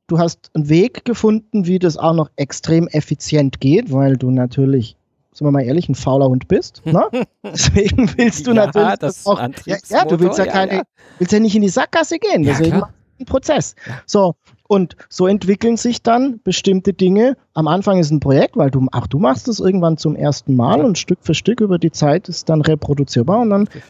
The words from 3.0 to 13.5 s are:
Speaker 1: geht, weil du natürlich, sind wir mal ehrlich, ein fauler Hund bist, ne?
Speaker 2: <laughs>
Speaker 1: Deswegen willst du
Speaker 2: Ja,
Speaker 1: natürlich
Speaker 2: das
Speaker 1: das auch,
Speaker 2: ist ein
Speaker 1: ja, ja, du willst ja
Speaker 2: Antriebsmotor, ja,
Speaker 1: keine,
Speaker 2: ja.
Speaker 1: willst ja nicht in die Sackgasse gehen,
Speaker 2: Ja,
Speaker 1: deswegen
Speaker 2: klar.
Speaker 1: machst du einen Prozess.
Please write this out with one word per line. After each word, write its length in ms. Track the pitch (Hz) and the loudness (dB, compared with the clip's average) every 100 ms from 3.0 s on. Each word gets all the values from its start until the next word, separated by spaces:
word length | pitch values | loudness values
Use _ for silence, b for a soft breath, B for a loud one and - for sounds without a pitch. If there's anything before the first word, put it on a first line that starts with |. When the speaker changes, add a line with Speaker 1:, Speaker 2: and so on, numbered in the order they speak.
| - 147 - 151 139 - | -4 -6 -2 0 0 0
Speaker 1:
geht, 300 | 135 175 247 | 2 2 2
weil 240 | 135 139 127 | 0 0 0
du 120 | 127 | 0
natürlich, 640 | 127 123 139 135 139 113 - _ _ _ | 0 -2 0 0 0 -2 -10 _ _ _
sind 140 | - 147 | -6 -2
wir 40 | |
mal 120 | 143 | 0
ehrlich, 240 | 120 156 175 | 0 -2 -2
ein 60 | |
fauler 340 | 131 135 135 135 | -4 0 2 2
Hund 200 | 127 - | 0 0
bist, 340 | 220 - - | -2 -2 -10
ne? 180 | 160 170 440 | -2 0 0
Speaker 2:
<laughs> 320 | 262 - _ | -4 -8 _
Speaker 1:
Deswegen 640 | 208 180 - - 202 - 226 - | -12 -4 0 2 2 2 0 0
willst 280 | 240 - 247 | 0 0 0
du 60 | |
Speaker 2:
Ja, 140 | 226 202 | 2 2
Speaker 1:
natürlich 320 | 208 185 196 | 2 0 0
Speaker 2:
das 240 | 147 185 | -4 -6
Speaker 1:
das 40 | 202 | -2
auch, 80 | |
Speaker 2:
ist 60 | 196 | -2
ein 140 | 117 - | -2 -8
Speaker 1:
ja, 120 | - 190 - | -8 -8 -2
ja, 160 | 240 | 0
du 160 | 160 165 | 0 2
willst 180 | 180 - | 0 0
ja 60 | |
Speaker 2:
Antriebsmotor, 20 | 185 | -2
ja, 60 | |
Speaker 1:
keine, 200 | 196 190 | -2 -2
Speaker 2:
ja. 80 | 190 - _ b b | -4 -6 _ b b
Speaker 1:
willst 140 | 180 | 0
ja 80 | 214 | 2
nicht 160 | 226 214 | 2 2
in 60 | |
die 60 | 202 | 2
Sackgasse 480 | - - 339 320 330 | 0 -2 0 -2 -2
gehen, 240 | 427 302 | 0 0
Speaker 2:
Ja, 80 | 143 | 0
Speaker 1:
deswegen 180 | 139 165 | 0 0
Speaker 2:
klar. 80 | 190 | 0
Speaker 1:
machst 100 | 202 | -2
du 240 | - _ - | -10 _ -18
einen 60 | 254 | -6
Prozess. 480 | 262 - | -4 0